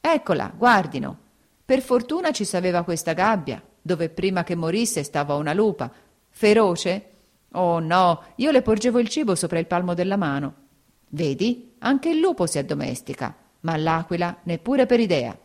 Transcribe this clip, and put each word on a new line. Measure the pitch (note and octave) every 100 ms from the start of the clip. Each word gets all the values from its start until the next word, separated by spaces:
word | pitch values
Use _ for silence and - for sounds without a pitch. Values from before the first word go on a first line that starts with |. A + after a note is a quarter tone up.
"Eccola, | D4+ D#4 D4+ D#3+ - -
guardino. | A#3+ G#3+ D#3+ C#3 C3+ - _ _ _ _
Per | - C4
fortuna | C4 B3 B3 D#4+ F4
ci | -
s'aveva | G3+ F3+ F3+ F3
questa | E3+ E3 -
gabbia, | D#3+ G3 G#3+ C#3 A#2+ - _
dove | D#3 F3 D#3+
prima | E3 F#3+ F#3
che | E3+
morisse | E3+ D#3+ F#3+ A#3 -
stava | C#3+ D3+ C#3+
una | C#3+ D3+
lupa. | E3+ A3 - C3 - _ _ _
Feroce? | - G#3+ G#3+ G#3 E3+ F3+ F#3+ - _ _ _ _
Oh | - F3+ E3+
no, | D#3+ F3+ F3+ E3 - -
io | C4+
le | C#4
porgevo | B3+ G#3+ A#3+ A#3+
il | A3+
cibo | - B3+
sopra | F3 E3 E3+
il | F3
palmo | F3 F3+
della | F3 F#3 G3+
mano. | E3 C#3 C#3+ - _ _ _ _ _
Vedi, | D3 D#3+ C#3 G#3 A#3+ - _
anche | A3+ C#4 E4
il | D#4
lupo | F4+ - E3+
si | D#3
addomestica, | C#3 D3 C#3 B2+ - - C3 - _ _
ma | E3 D#3+
l'aquila | D#3+ D#3+ E3+ E3+ F3 E3+
neppure | - E3 - C4+
per | B3 A#3+
idea." | A3+ D#3+ A#2 -